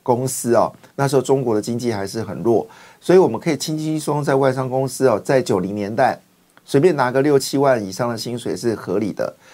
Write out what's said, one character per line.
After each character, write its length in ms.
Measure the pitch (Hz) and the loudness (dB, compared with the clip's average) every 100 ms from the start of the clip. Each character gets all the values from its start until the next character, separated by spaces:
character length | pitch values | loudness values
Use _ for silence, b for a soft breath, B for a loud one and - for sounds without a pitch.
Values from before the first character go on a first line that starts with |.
公 240 | - 123 131 | -2 0 -2
司 300 | - 120 110 | -4 0 2
哦， 160 | 82 - B - | 2 -4 B -4
那 100 | 139 | 0
时 120 | 139 | 2
候 40 | |
中 220 | 123 135 | 2 0
国 100 | 120 | 0
的 80 | 107 | -2
经 160 | 101 117 | -2 -4
济 140 | 120 | -2
还 160 | 104 98 | -4 -6
是 160 | 113 | -8
很 180 | 101 90 | -8 -4
弱， 240 | 104 113 - B B B | 0 0 0 B B B
所 120 | - | 4
以 60 | 185 | 4
我 80 | 156 | 4
们 100 | 113 | 0
可 140 | 170 | -4
以 60 | 139 | -4
轻 200 | - 156 | -4 -4
轻 220 | 156 156 | -4 -4
松 160 | 147 147 | -2 -2
松 80 | |
在 120 | 147 135 | 0 2
外 180 | 135 | 2
商 160 | 131 131 | 0 -2
公 180 | 131 131 | -4 -4
司 180 | - 131 | 0 0
哦， 140 | 101 | 2
在 220 | - 135 | 2 0
九 180 | 123 101 | 2 0
零 160 | 92 104 | -2 -4
年 180 | 101 | -4
代 240 | 120 123 - _ _ _ _ | 0 0 0 _ _ _ _
随 160 | - 139 | -2 2
便 160 | 180 147 | 4 2
拿 160 | 123 | 0
个 100 | 127 | 2
六 160 | 147 139 | 4 2
七 200 | - 139 | 2 2
万 260 | 139 120 95 | 2 2 0
以 60 | |
上 160 | 95 120 | -4 -4
的 100 | 113 | -4
薪 220 | - 117 | -8 -8
水 160 | 104 90 | -6 -4
是 180 | 117 | -2
合 260 | 104 - 95 | -2 -2 -2
理 120 | 104 | -2
的。 240 | - - - B | -4 -6 -8 B